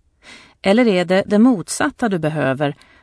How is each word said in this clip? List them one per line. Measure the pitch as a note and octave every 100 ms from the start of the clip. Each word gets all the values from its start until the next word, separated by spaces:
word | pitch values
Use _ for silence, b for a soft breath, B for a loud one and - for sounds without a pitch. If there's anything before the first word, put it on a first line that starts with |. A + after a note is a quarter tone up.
| _ _ B B B B
Eller | G3 G#3+ A#3
är | F3+ E3+
det | F#3 G3+
det | G#3
motsatta | B3 G#3+ D3+ - D4 - A#3
du | F#3
behöver, | D#3 D#3 C3+ C3+ C#3+ C#3+ b b